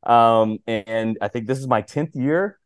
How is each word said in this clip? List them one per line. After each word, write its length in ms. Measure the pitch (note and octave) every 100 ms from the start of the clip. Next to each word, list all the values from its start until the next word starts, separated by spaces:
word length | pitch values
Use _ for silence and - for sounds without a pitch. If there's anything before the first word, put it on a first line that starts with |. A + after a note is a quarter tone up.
Um, 560 | A#2 A#2+ A#2 A2+ A2 G#2+ -
and 500 | A2 G2+ A2+ A2 A2
I 60 | G#2
think 180 | B2 G#2+
this 140 | C3
is 80 | C3+
my 140 | A#2
tenth 340 | G#2 - D#3 C#3
year 440 | C3 D#3+ G3 -